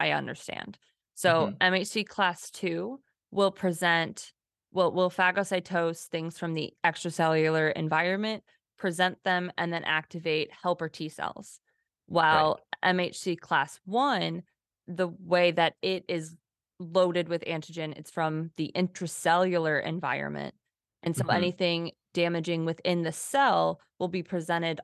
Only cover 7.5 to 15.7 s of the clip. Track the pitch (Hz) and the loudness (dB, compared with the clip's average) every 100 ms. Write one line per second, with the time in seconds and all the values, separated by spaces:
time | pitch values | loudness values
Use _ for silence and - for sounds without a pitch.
7.5 | 160 156 156 156 156 175 196 220 214 - | 4 2 0 0 0 0 0 -4 -6 -12
8.5 | _ _ - 190 170 185 180 196 180 180 | _ _ -6 -4 0 0 0 0 0 0
9.5 | - 170 170 - 156 160 170 160 156 - | -4 -4 -2 -2 -2 -4 -6 -2 -2 -2
10.5 | - 180 175 160 - 156 - - - - | -4 -2 -2 -4 -8 -10 -6 -8 -8 -18
11.5 | - _ _ _ _ - 170 160 156 156 | -20 _ _ _ _ -2 2 4 6 4
12.5 | - _ - 185 180 180 - 185 165 - | 0 _ -2 0 2 0 -4 -6 -4 0
13.5 | 156 147 - 190 226 277 214 165 165 175 | 0 0 -6 -4 0 2 0 -2 -6 -12
14.5 | _ _ _ - 175 180 170 175 175 175 | _ _ _ -10 -4 -4 -6 0 4 4
15.5 | 170 165 | 4 0